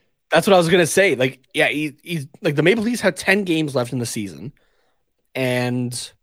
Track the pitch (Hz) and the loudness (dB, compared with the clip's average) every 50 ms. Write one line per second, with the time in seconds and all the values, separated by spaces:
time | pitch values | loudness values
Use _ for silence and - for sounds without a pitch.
0 | _ _ _ _ _ - 151 165 - 208 196 180 170 165 185 180 165 135 - 190 | _ _ _ _ _ 0 0 2 4 6 4 4 6 4 4 4 2 4 4 4
1 | 196 190 135 113 131 131 - _ _ _ - 151 151 113 127 151 151 147 127 _ | 4 4 2 2 0 -2 -2 _ _ _ -2 0 0 0 0 -4 -6 -6 -8 _
2 | _ 165 170 156 135 - _ - 202 165 143 147 151 175 220 226 202 240 247 - | _ -8 -8 -8 -8 -10 _ -4 -4 -2 0 2 2 2 2 2 0 -2 -2 0
3 | - 190 175 - - 202 190 208 196 175 160 160 156 139 131 131 120 123 139 123 | -2 -2 -2 -2 0 0 0 0 0 0 -2 -2 -2 -2 -2 -4 -4 -2 -4 -6
4 | 117 - - 117 104 95 78 69 98 143 _ _ _ _ _ _ _ _ _ _ | -6 -6 -6 -8 -8 -8 -10 -12 -16 -16 _ _ _ _ _ _ _ _ _ _
5 | _ _ _ _ _ _ - 127 131 127 123 123 123 123 123 127 123 123 123 - | _ _ _ _ _ _ -8 -4 -2 -2 -2 -2 -2 -2 -2 -4 -4 -6 -6 -10
6 | - - _ _ | -12 -14 _ _